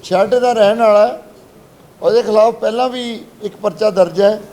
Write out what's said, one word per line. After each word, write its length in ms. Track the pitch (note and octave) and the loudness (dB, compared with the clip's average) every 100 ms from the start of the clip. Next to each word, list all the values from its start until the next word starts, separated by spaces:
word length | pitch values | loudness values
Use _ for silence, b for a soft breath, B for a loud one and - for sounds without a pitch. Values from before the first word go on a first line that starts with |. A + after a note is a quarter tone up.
ਛਿਆਟੇ 360 | - F3+ G3+ B3 | -4 -2 0 2
ਦਾ 140 | B3 | 0
ਰਹਿਣ 260 | A3+ G3+ A3+ | 2 2 4
ਵਾਲਾ 280 | A3+ G#3 A3 | 2 4 2
ਹੈ। 140 | - - - - - - _ - _ | -2 -16 -20 -20 -20 -20 _ -20 _
ਉਹਦੇ 220 | E3 A3 | 0 0
ਖਿਲਾਫ 300 | G#3+ G#3+ A3 | 0 2 2
ਪਹਿਲਾਂ 360 | A#3 A3 A3+ B3+ | 0 -6 -4 -4
ਵੀ 340 | B3 A#3+ A3+ - - | -6 -10 -12 -16 -14
ਇੱਕ 140 | G#3 - | -14 -6
ਪਰਚਾ 280 | G3+ - G#3+ | -8 -2 -4
ਦਰਜ 320 | F#3+ F3 E3 | 0 -2 2
ਹੈ। 200 | G3+ G#3+ - | 0 0 -10